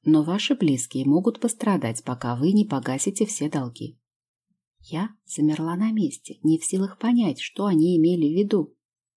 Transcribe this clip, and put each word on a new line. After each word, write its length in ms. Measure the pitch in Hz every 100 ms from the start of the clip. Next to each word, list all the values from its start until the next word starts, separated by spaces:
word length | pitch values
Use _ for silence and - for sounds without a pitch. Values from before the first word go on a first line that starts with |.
но 180 | 147 156
ваши 320 | 151 196 -
близкие 500 | 277 160 131 - 131
могут 360 | 135 175 190 -
пострадать, 640 | 233 - 214 180 117 117
пока 320 | - 123 123 120
вы 160 | 156
не 120 | 208
погасите 600 | 208 135 120 135 202 196 214
все 220 | - 147
долги». 500 | 151 123 - - - _ _ _ _ _ _ _ _
Я 300 | - 165 220 -
замерла 520 | - - 151 156 160 175
на 160 | 220
месте, 460 | 220 160 - - -
не 160 | 156 160
в 60 |
силах 340 | - 190 190 -
понять, 420 | 226 240 202 127
что 260 | - - 202
они 300 | 165 170 175
имели 300 | 165 180 151
в 120 | 170
виду. 380 | 202 208 151 _ _ _ _